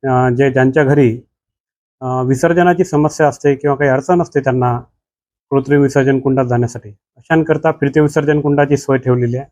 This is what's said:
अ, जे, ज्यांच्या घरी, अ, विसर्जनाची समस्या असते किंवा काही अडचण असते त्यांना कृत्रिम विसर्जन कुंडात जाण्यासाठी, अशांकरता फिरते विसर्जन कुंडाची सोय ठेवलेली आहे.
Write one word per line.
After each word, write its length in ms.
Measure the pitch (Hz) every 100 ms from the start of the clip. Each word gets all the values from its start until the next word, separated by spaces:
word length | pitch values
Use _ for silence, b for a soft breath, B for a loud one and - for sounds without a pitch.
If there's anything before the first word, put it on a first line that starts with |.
| 135
अ, 180 | 127 127
जे, 220 | 123 139
ज्यांच्या 340 | 131 131 139
घरी, 360 | 139 143 127 117 - _ _ _ _ _ _ _
अ, 220 | 127 127
विसर्जनाची 640 | 127 131 170 170 180 175
समस्या 440 | 180 151 151 - 151
असते 260 | 139 147
किंवा 220 | 135 147 139
काही 140 | 143
अडचण 320 | 131 135 180
असते 180 | 170 147
त्यांना 400 | 131 127 123 120 120 _ _ _ _ _ _
कृत्रिम 300 | 139 131 143
विसर्जन 400 | 143 143 135 135
कुंडात 240 | 131 131
जाण्यासाठी, 460 | 127 123 123 117 107 101 _ _
अशांकरता 560 | _ 160 151 151 160
फिरते 280 | 151 139 143
विसर्जन 400 | 151 151 143 151
कुंडाची 360 | 147 143 143 143
सोय 220 | - 135
ठेवलेली 380 | 127 127 123 120
आहे. 100 | 117